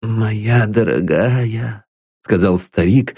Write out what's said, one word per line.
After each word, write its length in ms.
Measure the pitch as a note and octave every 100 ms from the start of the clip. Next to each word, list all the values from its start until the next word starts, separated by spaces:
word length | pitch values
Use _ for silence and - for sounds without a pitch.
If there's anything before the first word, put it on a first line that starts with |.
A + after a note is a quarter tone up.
Моя 640 | A2+ A2+ G#2+ G#2+ G#2+ A#2+ A2
дорогая, 1200 | A2 G#2 B1+ F2 D#2 A2+ B2+ A#2+ A2+ A2+ A2 _ _ _ _
сказал 360 | - G2+ F#2+ F#2
старик 580 | - - F2 B2 -